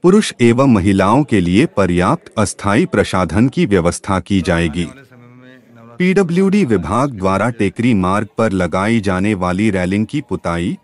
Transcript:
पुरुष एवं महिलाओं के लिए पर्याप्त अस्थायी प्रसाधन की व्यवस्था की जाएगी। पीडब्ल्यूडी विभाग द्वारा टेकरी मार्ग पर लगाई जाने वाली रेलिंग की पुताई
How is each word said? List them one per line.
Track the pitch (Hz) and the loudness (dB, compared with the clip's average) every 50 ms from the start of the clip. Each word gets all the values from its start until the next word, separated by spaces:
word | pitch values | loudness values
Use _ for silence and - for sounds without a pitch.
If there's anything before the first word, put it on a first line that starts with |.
| - | 4
पुरुष | 175 185 220 214 - - - | 4 4 4 2 -2 -2 2
एवं | 120 117 117 117 139 143 | 2 4 4 4 4 4
महिलाओं | 117 101 87 101 95 95 92 98 113 139 151 | 4 4 2 2 2 2 2 2 2 2 2
के | - 117 101 | 2 0 0
लिए | 87 85 90 104 151 | 0 2 2 2 0
पर्याप्त | 170 - - 98 87 87 87 87 101 147 - _ - _ - | 0 0 -2 0 0 0 0 0 0 -2 -4 _ -10 _ -4
अस्थायी | 104 - - - - 101 101 127 185 | -4 -4 -4 -6 -4 0 0 0 0
प्रसाधन | - - 107 90 - - 95 90 80 78 104 120 135 | 0 0 -2 -2 0 -2 -2 -2 -2 0 0 0 0
की | - 170 180 | 0 -2 -2
व्यवस्था | 104 101 92 80 85 78 - - - 98 90 | 0 0 2 2 0 -4 -4 -6 -4 -4 -4
की | 85 - 101 95 | -2 -2 -2 -2
जाएगी। | 80 92 85 82 85 82 - 87 87 76 - - - _ 127 120 120 120 123 127 127 127 127 127 _ _ - - - - - - | 0 0 -2 0 -2 -2 -4 -6 -8 -8 -12 -20 -20 _ -20 -20 -20 -20 -20 -20 -20 -20 -20 -20 _ _ -20 -20 -20 -20 -8 -2
पीडब्ल्यूडी | 180 185 190 196 196 156 170 185 196 196 185 208 190 | -2 0 2 2 0 0 0 0 2 2 2 2 2
विभाग | 127 110 95 82 73 101 120 139 147 | 2 0 0 0 -2 -2 -2 -2 -2
द्वारा | 123 95 95 95 95 98 104 120 | -4 -4 -2 -2 0 0 -2 -2
टेकरी | 120 - 104 95 - - 113 127 117 | -2 -2 -4 -4 -2 -2 0 0 2
मार्ग | 98 90 90 95 104 107 101 _ - | 2 0 0 0 -2 -4 -6 _ -2
पर | 113 110 | -2 0
लगाई | 95 95 90 85 - 92 95 107 117 117 | 0 -2 -2 -2 -2 -2 0 0 0 0
जाने | 92 101 92 92 98 107 107 | 0 -2 -2 -2 0 -2 -2
वाली | 90 92 90 90 92 107 110 | -2 -2 -4 -2 0 0 0
रेलिंग | 95 95 90 90 98 104 110 | 0 -2 -2 -2 -2 -2 -4
की | - - 151 | -4 -6 -8
पुताई | 151 _ 95 87 - 90 85 85 87 107 190 - | -6 _ -10 -6 -6 -6 -4 -4 -4 -6 -6 -8